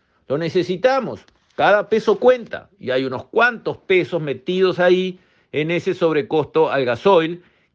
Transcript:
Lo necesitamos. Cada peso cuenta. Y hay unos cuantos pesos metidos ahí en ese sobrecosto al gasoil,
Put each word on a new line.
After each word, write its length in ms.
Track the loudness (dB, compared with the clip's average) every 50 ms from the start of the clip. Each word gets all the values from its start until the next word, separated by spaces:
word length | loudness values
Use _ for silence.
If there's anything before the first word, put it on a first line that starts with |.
| _ _ _ _ _ -6
Lo 100 | -4 -4
necesitamos. 880 | -4 -2 -2 -2 -2 -2 -4 0 0 0 2 0 -2 -4 -10 -12 _ _ _ _ _ _ _
Cada 340 | 0 2 2 4 2 2 0
peso 300 | -2 -2 2 0 0 2
cuenta. 500 | 4 2 2 2 0 -10 -12 -14 -14 _ _ _
Y 140 | -6 -4
hay 140 | -2 -2 -2
unos 180 | -4 -6 -8 -10
cuantos 520 | _ 0 2 2 2 0 -2 -8 -8 -8 -8
pesos 440 | _ 0 0 0 0 0 -4 -6
metidos 580 | -4 -4 -8 -8 -6 -6 -2 0 0 0 0 2
ahí 380 | 2 2 2 2 0 -4 -8 -12 _ _ _ _ _ _ -6
en 180 | -4 -4 -2
ese 240 | -2 -4 -2 -4 -4
sobrecosto 720 | 0 0 0 0 0 -2 -2 -2 -2 -2 0 0 0 0 2
al 160 | 2 0 0
gasoil, 560 | 0 -2 0 2 4 4 4 2 0 -6 -10 _ _ _ _ _ _ _